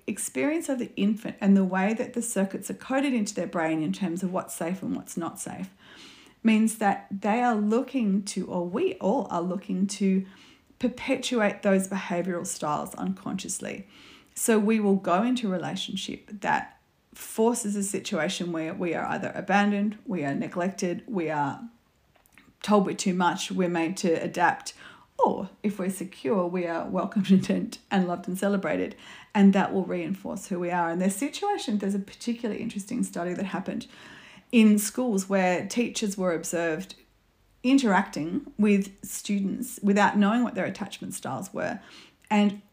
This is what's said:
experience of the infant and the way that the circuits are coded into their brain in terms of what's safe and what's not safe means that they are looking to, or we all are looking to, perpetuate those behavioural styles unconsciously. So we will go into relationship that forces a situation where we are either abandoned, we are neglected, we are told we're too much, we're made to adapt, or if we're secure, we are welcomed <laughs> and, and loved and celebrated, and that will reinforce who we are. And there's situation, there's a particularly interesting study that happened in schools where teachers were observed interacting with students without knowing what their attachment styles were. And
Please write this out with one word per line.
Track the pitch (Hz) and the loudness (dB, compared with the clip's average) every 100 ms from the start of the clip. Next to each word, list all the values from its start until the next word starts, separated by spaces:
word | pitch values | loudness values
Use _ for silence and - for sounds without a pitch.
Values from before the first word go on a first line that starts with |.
| - | -8
experience | 208 - 254 269 330 320 | -6 -4 -2 0 0 -2
of | 262 | -4
the | 220 - | -4 0
infant | 202 214 - - | 0 0 -4 0
and | 196 196 | 6 6
the | 185 | 6
way | 185 196 | 2 0
that | 226 233 | 0 -4
the | 240 | -4
circuits | 226 196 196 - - | -2 0 -2 -2 -8
are | 190 | -10
coded | - 269 285 | -4 0 2
into | 247 202 - | 0 -2 -4
their | 175 | -4
brain | 180 160 160 | -2 0 0
in | 156 | 0
terms | 190 180 170 | -2 -2 -2
of | 190 | -2
what's | 180 - - | -4 -6 -6
safe | 165 190 | -4 -4
and | - 90 | -4 -6
what's | - - | -6 -6
not | 165 - | -6 -8
safe | - - 190 _ - - - - - _ | -10 -10 -12 _ -20 -20 -20 -20 -20 _
means | 226 214 220 - | 4 4 4 2
that | 202 - - | 0 0 -4
they | 196 208 233 | -4 0 2
are | 247 214 | 2 2
looking | 208 226 254 269 214 196 | 2 0 0 0 2 2
to, | 196 - - | 0 -6 -4
or | 180 175 | -4 -2
we | 202 370 - | 0 -2 0
all | 185 262 - | 0 0 0
are | 175 | -2
looking | 180 180 - 185 196 | -2 -4 -4 -2 -2
to, | - 196 190 190 - - - _ - | 2 2 2 0 -10 -20 -20 _ -4
perpetuate | 247 247 - 269 - 247 202 208 | -4 -2 -4 -2 0 2 2 2
those | 202 190 190 | 4 4 2
behavioural | 196 - 175 180 175 185 | -4 -4 -2 -2 -4 -6
styles | - 151 147 - - | -6 -2 -2 -4 -6
unconsciously. | 185 190 - 196 - - - - - - - - _ | -6 -4 -6 -6 -6 -8 -8 -10 -14 -20 -20 -20 _
So | - - 220 | -4 2 4
we | 208 220 | 4 2
will | 202 196 | 4 2
go | 180 175 | 2 2
into | 240 247 208 | 2 0 0
relationship | 185 143 190 - 196 - - - 208 | -2 -4 -6 -6 -8 -8 -10 -12 -6
that | - 73 - - _ _ _ | -2 -2 -2 -16 _ _ _
forces | - - - 226 233 208 202 | -18 -8 0 2 2 -2 -4
a | |
situation | 196 - - 175 160 - 175 | -4 -4 -4 -2 -2 -2 -4
where | 165 160 | -4 -4
we | - 180 156 | -4 -2 -2
are | - | -2
either | 156 - - | -4 -6 -6
abandoned, | 185 196 208 202 208 - - | 0 2 4 2 -2 -4 -6
we | 180 | -4
are | 143 | -2
neglected, | 143 160 180 180 190 180 170 - | -2 -4 -4 -4 -2 -4 -4 -6
we | 202 156 | -4 -2
are | 151 143 - 233 _ _ _ _ _ _ _ - _ | -2 -2 -4 -12 _ _ _ _ _ _ _ -20 _
told | - 208 180 | 2 4 4
we're | - | 0
too | 196 | 0
much, | 180 190 196 - | 2 2 0 -2
we're | 190 175 | 0 0
made | 175 165 190 | 2 0 0
to | 180 160 | 0 0
adapt, | - 170 165 - - - - - - - | 0 0 2 0 -6 -16 -18 -20 -12 0
or | 508 - 190 - | 0 0 -6 -4
if | 214 202 | -4 -2
we're | 185 | -4
secure, | 190 185 - 262 208 175 | -4 -8 -6 0 2 2
we | 180 170 | 0 -2
are | 165 - | -2 -2
welcomed | 185 190 208 190 185 - | -2 0 2 6 6 6
<laughs> | |
and, | 185 - - - | -2 -2 -10 -2
and | 190 175 | 0 0
loved | 175 - | -2 -4
and | 185 | -2
celebrated, | 202 202 165 - 170 - - - - 208 | 0 0 0 -2 -4 -6 -18 -20 -2 6
and | 196 | 8
that | 190 - | 8 4
will | 196 175 | 0 -2
reinforce | 180 165 190 - 190 - | -2 -4 -6 -6 -8 -6
who | 180 | -4
we | 175 | -2
are. | 175 170 | 0 0
And | 170 | 0
there's | 185 196 | 0 0
situation, | 285 - 403 403 339 208 | -4 -2 -2 -2 -2 -2
there's | 196 196 | 0 -4
a | |
particularly | 196 - - 233 220 - | -6 -8 -6 -4 -4 -4
interesting | - 208 190 - | -6 -8 -6 -4
study | 190 175 175 | -4 -4 -4
that | 180 196 | -4 -4
happened | 220 - - - - - - - - - | -6 -6 -8 -10 -16 -20 -20 -20 -20 2
in | 233 214 208 | 6 8 6
schools | 208 - 254 196 190 | 2 -2 0 0 2
where | 196 185 175 196 | 2 4 2 -2
teachers | 240 233 - 214 190 | -2 -2 -2 -4 0
were | 185 | 0
observed | 160 - 170 170 156 190 - _ _ _ _ _ _ | 0 -2 -2 0 -2 -6 -16 _ _ _ _ _ _
interacting | 247 269 240 185 202 - 156 190 - - | 4 6 6 4 4 -2 -4 -4 -4 2
with | 208 202 196 - - | 4 4 2 -8 -12
students | - - 202 196 - - - | -8 -4 -2 -2 -4 -8 -2
without | 202 202 196 202 | 2 4 4 4
knowing | 202 233 | 4 4
what | 233 190 | 0 -2
their | 160 | -4
attachment | - 196 - - | -4 -10 -10 -12
styles | 143 - 131 196 | -10 -8 -8 -8
were. | - - - - - - _ - | -6 -4 -6 -12 -20 -20 _ 0
And | 208 208 196 - | 4 4 2 -12